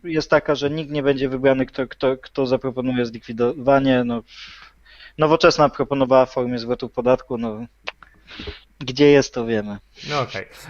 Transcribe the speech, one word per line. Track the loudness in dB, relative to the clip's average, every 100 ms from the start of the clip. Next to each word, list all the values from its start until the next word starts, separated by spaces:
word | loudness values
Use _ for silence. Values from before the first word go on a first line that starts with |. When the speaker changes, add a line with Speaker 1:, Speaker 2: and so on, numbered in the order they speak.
Speaker 1:
Jest | -4 -4 2
taka, | 0 2
że | -2 -2
nikt | -4 -6
nie | -2
będzie | 0 0 -2
wybrany, | 0 2 2 0
kto, | -4 -8
kto, | -2 -2 -2
kto | -6 -4 -2
zaproponuje | 0 -2 -6 -4 -2 -4
zlikwidowanie. | -6 -12 -2 -2 -2 2 2 4 0
No, | 0 -4 -8 -20 -20 -20 -20 _ _ -20 -16 -2
Nowoczesna | 2 4 4 4 2
proponowała | 2 -4 0 4 4 4
w |
formie | 0 -4 -4
zwrotu | -6 -6 -6
podatku, | -4 0 0 0 -8
no, | -6 -8 -14 _ -18 -18 -20 _ _ -16 -16 -16 _ -16
gdzie | -10 4 6
jest, | 6 4
to | -4 -4
wiemy. | -2 -4 -12 _ -18 -8
Speaker 2:
No | -6
okej. | -6 -8 -12 -18 -20